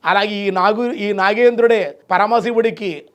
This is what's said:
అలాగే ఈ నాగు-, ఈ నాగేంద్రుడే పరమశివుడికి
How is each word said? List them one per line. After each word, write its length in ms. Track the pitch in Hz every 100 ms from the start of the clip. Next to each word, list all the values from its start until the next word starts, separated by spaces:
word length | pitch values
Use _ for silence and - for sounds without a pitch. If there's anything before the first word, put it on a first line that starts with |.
అలాగే 240 | 160 190 214
ఈ 220 | 208 202
నాగు-, 420 | 185 190 220 240
ఈ 200 | 226 208
నాగేంద్రుడే 840 | 202 190 214 240 233 233 226 160 - _
పరమశివుడికి 920 | 185 208 233 214 226 226 156 202 147 -